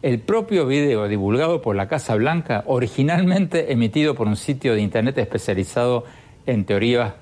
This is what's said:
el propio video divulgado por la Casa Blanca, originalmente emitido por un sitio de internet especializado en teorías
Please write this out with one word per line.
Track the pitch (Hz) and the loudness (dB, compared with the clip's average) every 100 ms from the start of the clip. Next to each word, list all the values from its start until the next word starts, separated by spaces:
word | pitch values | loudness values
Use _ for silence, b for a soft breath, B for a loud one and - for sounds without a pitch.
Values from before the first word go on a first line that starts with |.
el | 147 123 | 0 -2
propio | - 220 202 196 135 | 0 -2 2 0 2
video | 139 147 113 101 | 2 2 2 0
divulgado | 104 95 120 160 170 | 0 0 2 2 0
por | 123 98 | 0 -2
la | 98 | -2
Casa | 151 - | -4 0
Blanca, | 110 127 170 - 107 - | 0 2 0 -2 -4 0
originalmente | 127 123 - 143 165 185 185 175 170 - | 0 0 0 2 2 2 2 0 0 0
emitido | 123 113 151 151 | 0 2 2 0
por | 120 107 | 2 0
un | 104 | 0
sitio | - 131 131 107 | -2 -2 0 0
de | |
internet | 104 113 117 135 | 0 0 0 0
especializado | 107 98 - 98 90 - 123 123 B B B B - | -2 -4 -2 -2 -2 0 0 0 B B B B -4
en | 117 98 | -2 0
teorías | 101 - 120 113 - | 0 2 2 0 -6